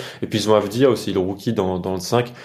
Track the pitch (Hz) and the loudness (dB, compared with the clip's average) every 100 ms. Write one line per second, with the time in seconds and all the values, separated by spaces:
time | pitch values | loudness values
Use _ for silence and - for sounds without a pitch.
0 | - - - 107 104 107 101 117 135 - | -10 -10 -4 -2 4 4 4 2 4 4
1 | 104 95 92 98 120 107 92 90 92 95 | 0 -2 -2 -2 -2 0 0 -2 -4 -4
2 | - 117 120 - | 0 0 0 -8